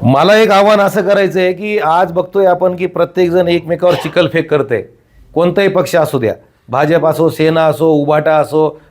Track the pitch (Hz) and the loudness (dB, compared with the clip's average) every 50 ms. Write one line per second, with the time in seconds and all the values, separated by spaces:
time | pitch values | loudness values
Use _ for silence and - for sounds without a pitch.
0 | - 117 135 139 160 190 214 220 220 214 202 196 202 208 214 202 196 196 - 208 | 0 2 2 4 4 4 4 4 4 4 4 2 4 4 2 2 2 0 0 -2
1 | 185 196 202 202 196 180 151 185 185 180 185 175 208 214 208 208 147 156 160 175 | 0 0 0 0 0 0 0 -2 -2 -2 -2 -4 -6 -6 -4 -2 -2 0 0 0
2 | 190 170 170 180 180 180 - 196 190 185 180 175 185 185 180 170 185 180 - 170 | 0 -2 -2 -4 -4 -4 -2 0 2 2 2 2 0 -2 -2 -2 -6 -6 -4 -4
3 | 170 170 - 185 180 170 170 185 175 170 170 170 160 156 170 170 180 180 170 - | -4 -4 -2 -2 -2 0 2 0 0 0 0 -2 -2 -4 -6 0 2 2 0 0
4 | - 156 - 180 170 143 - 165 156 160 156 143 127 113 123 101 87 - - _ | -2 -4 -2 0 0 0 0 -4 -4 -2 -2 -2 -2 -2 -4 -6 -6 -8 -16 _
5 | _ _ _ _ - _ - 156 170 180 165 208 196 190 190 185 160 - - 170 | _ _ _ _ -18 _ -4 -2 -2 0 0 0 0 0 0 0 -2 0 0 0
6 | 151 - - 131 113 104 - - - _ _ _ _ - 117 131 151 151 170 165 | 0 0 -2 -2 -2 -2 -4 -4 -10 _ _ _ _ -6 -4 -2 0 0 0 0
7 | 151 160 151 151 165 156 - - 156 160 165 165 160 156 147 117 160 160 156 147 | 0 0 0 0 0 -2 0 0 0 0 2 2 2 0 0 0 0 2 2 2
8 | 143 147 151 151 151 160 156 151 139 120 147 156 156 151 - - - _ | 0 0 0 0 0 0 0 0 0 0 0 0 0 -2 -2 -6 -20 _